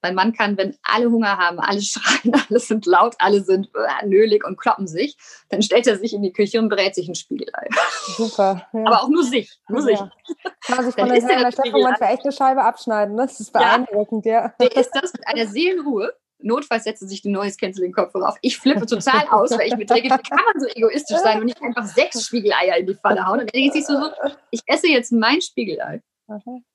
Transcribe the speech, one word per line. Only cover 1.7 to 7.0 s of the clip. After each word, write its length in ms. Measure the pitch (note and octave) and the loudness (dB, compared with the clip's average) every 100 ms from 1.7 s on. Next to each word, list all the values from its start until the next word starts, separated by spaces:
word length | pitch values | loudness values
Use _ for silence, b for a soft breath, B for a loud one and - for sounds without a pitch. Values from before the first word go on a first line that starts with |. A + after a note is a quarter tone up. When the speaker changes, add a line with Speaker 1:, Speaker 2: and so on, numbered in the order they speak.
| G3+ | -2
Speaker 1:
<laughs> 0 | |
schreien, 520 | G3+ - - C#4 A3 - - | -4 -6 -2 0 2 0 2
alle 120 | A3+ | -2
sind 240 | - A3 | 0 -4
laut, 300 | F3+ F3+ A3+ - | 2 4 4 2
alle 240 | G3 G3+ | 2 2
sind, 280 | F#3+ F#3+ G3 | 2 0 0
äh, 320 | - A3+ C3+ G#3 | -4 -4 -4 2
nölig 380 | G3 A3 G#3 | 4 6 4
und 140 | E3 F#3 | 0 -2
kloppen 280 | - - F#3+ | -2 0 -4
sich, 300 | D#3+ C#4+ - B B B | -4 -4 -6 B B B
dann 140 | - | -2
stellt 240 | G#3+ G3 A#3+ | 2 4 4
er 100 | G3+ | 0
sich 160 | A3+ | -2
in 100 | G3+ | -4
die 100 | G3+ | -4
Küche 260 | F#3 G3+ A3+ | 0 0 2
und 100 | A3 | 0
brät 260 | G3 G3 | 0 0
sich 140 | G3 | -2